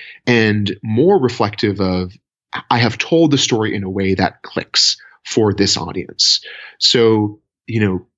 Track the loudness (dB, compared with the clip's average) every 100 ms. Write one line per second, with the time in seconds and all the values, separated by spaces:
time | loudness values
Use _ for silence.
0 | -20 -8 0 2 4 2 -2 -4 -2 2
1 | 4 4 2 0 -2 0 -2 0 -2 -2
2 | -4 -10 _ _ _ -14 -4 0 0 -2
3 | 0 2 4 2 0 0 -2 -4 -4 -2
4 | 0 0 0 -4 -10 -8 -4 -2 -2 -2
5 | -10 _ -4 0 2 2 0 -2 -4 -8
6 | -10 -4 -2 -2 -4 -18 -20 -4 0 4
7 | 4 4 0 -4 _ _ -6 -2 0 -2
8 | -8